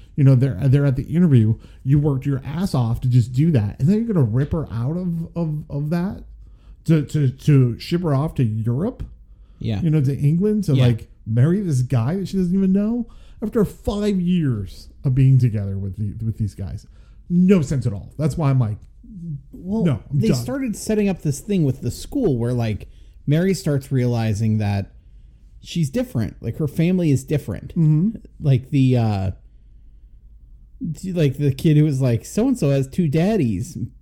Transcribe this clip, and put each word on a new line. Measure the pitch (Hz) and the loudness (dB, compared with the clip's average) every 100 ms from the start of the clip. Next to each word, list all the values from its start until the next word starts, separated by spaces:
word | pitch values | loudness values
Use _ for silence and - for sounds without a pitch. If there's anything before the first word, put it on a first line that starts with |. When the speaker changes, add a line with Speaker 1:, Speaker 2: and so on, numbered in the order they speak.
| - - | -10 2
Speaker 1:
you | |
know, | 135 127 | 4 6
they're, | 135 92 139 | 4 0 2
they're | 143 143 | 2 2
at | 135 | 0
the | |
interview. | - 160 180 127 107 113 - - | -2 2 4 6 4 0 -6 -10
You | 131 147 | 0 2
worked | 147 135 139 | 2 0 -2
your | 135 131 | -4 -6
ass | 151 190 139 | -6 -2 0
off | 117 117 | 0 -2
to | 127 | 2
just | 123 113 | 2 2
do | 127 165 | 2 2
that. | 135 104 - | 2 0 0
And | 143 | 0
then | 214 | 2
you're | 233 | 0
gonna | 185 113 | 0 0
rip | 117 143 | 0 -2
her | 170 139 | -4 -4
out | 117 123 170 | -6 -4 -4
of, | 185 170 165 170 | -4 -6 -8 -6
of, | 160 151 - | -6 -6 -8
of | 143 151 | -8 -4
that | 170 185 233 - - - - - - - | -4 -4 -8 -16 -20 -20 -20 -20 -8 0
to, | 160 143 | 2 2
to, | 156 135 | -2 -2
to | 131 - 139 123 107 | 0 4 4 4 0
ship | - 170 | -4 -4
her | 175 | 0
off | 135 160 156 | -2 -2 -2
to | |
Europe? | 120 110 110 123 208 - - - - - - - | -2 -2 -2 -2 -4 -6 -12 -16 -20 -20 -20 -10
Speaker 2:
Yeah. | 113 101 | -6 -2
Speaker 1:
You | 160 | 0
know, | 156 | 2
to | 135 139 | 0 0
England | 143 170 208 214 185 | 0 2 2 0 2
to, | 131 | 4
Speaker 2:
Yeah. | 123 | 4
Speaker 1:
like, | 113 - - - | 2 -4 -14 -4
marry | 113 143 190 | 2 4 2
this | 190 131 | 0 -2
guy | 123 123 117 190 | 0 0 0 -2
that | 180 | -4
she | 190 | -2
doesn't | 175 190 | 0 0
even | 190 | 2
know | 196 208 240 233 - - - | 2 0 -4 -6 -14 -20 -10
after | 220 233 202 | -4 0 -2
five | - - 202 208 190 | -2 -6 -2 -2 0
years | 175 180 147 110 92 - - - | 0 0 0 -2 -6 -12 -20 -6
of | 139 127 | -2 4
being | 131 135 | 6 6
together | 127 104 98 98 | 4 0 -4 -6
with | 98 95 | -6 -6
the, | 107 107 | -8 -6
with | 110 107 | -6 -4
these | 107 - | -6 -6
guys. | 98 - - - - - - | -10 -10 -14 -20 -20 -20 -2
No | 175 185 196 | 2 6 4
sense | 135 143 117 | 2 -2 -2
at | |
all. | 101 - - | -4 -8 -4
That's | 151 147 | -4 0
why | 139 | 0
I'm | 135 | 2
like, | 110 101 - - - 202 170 143 - | 0 -4 -12 -20 -20 -16 -12 -12 -14
Speaker 2:
Well, | - 175 220 | -14 -6 -2
Speaker 1:
"No, | 175 110 - | 0 -2 -2
I'm | 147 | 0
Speaker 2:
they | 220 | 0
Speaker 1:
done." | - | 0
Speaker 2:
started | - 269 262 196 | -2 -6 -6 -6
setting | - 214 202 | -2 0 0
up | 185 | -2
this | 156 135 | -4 -6
thing | - 196 143 | -2 0 0
with | 127 | -2
the | 117 | -6
school | - - 285 220 120 | -8 -8 -2 0 0
where, | 120 | -2
like, | 123 113 98 - - - - - | -2 -2 -4 -10 -20 -20 -10 -2
Mary | 151 190 | 0 2
starts | 185 160 143 139 | 0 -2 -4 -2
realizing | 135 123 120 110 101 110 107 | -2 0 0 -2 0 0 0
that | 104 101 95 - - - - - - - | 0 -2 -4 -12 -20 -20 -20 -20 -20 -20
she's | - 170 143 | -8 -4 -2
different. | 240 254 123 98 - | -2 -4 -4 -6 -6
Like, | 113 - | -8 -6
her | 151 | -4
family | - 165 185 165 | 0 0 2 2
is | 131 - | 2 0
different. | 147 - 98 - | -4 -4 -10 -6
Speaker 1:
Mm-hmm. | - 156 151 196 214 - - | 0 2 4 2 -4 -12 -4
Speaker 2:
Like, | 147 131 131 | 0 0 0
the, | 143 131 123 | 2 2 2
uh, | 113 101 95 - - - - - - - - - - - - - - - 175 147 | 2 0 -4 -6 -14 -20 -20 -20 -20 -20 -20 -20 -20 -20 -20 -20 -20 -10 -10 -8
t-, | 185 | -6
like, | 180 147 - | 0 0 2
the | 147 | -2
kid | 131 170 147 | 2 4 4
who | |
was | 151 131 | 4 2
like, | 131 113 - | 2 0 -2
"So-and-so | - 262 247 143 | 0 0 2 2
has | 139 131 | 0 0
two | - 165 | -2 0
daddies," | 147 185 220 123 92 - - - - | 2 2 2 0 -2 -4 -8 -10 -6